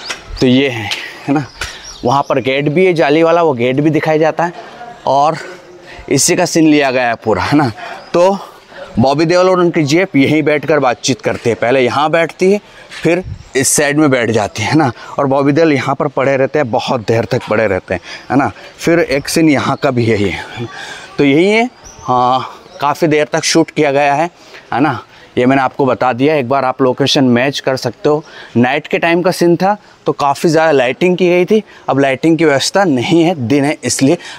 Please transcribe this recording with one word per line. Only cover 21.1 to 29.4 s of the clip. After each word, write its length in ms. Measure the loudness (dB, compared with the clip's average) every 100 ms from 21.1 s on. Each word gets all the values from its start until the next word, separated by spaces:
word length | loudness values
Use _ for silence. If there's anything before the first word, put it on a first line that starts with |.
| 0
तो 60 |
यही 260 | 2 2 2
है, 200 | 2 -2 -6 -20 -14
हाँ, 480 | -4 0 2 0 -4 -16 -18 -6
काफ़ी 260 | -4 -2 0
देर 200 | 0 0
तक 120 | -2
शूट 280 | 0 0 0
किया 200 | 0 0
गया 220 | 2 2
है, 160 | 0 -2 -6 -20 -20 -6
है 60 | -2
ना। 180 | -2 -2 -10 -20 -8 0
ये 80 | 2
मैंने 160 | 2
आपको 240 | 0 0 0
बता 260 | 0 0
दिया, 220 | 0 2 2
एक 120 | 0
बार 160 | 0 0
आप 160 | 0
location 420 | 0 0 0 2 2
match 340 | 2 0 -2
कर 160 | -4 -4
सकते 320 | -6 -4 -2
हो। 140 | -2 -4 -20 -6 0
Night 300 | 2 0 -4
के 100 | -2
time 220 | 0 0
का 100 | 0
scene 240 | 0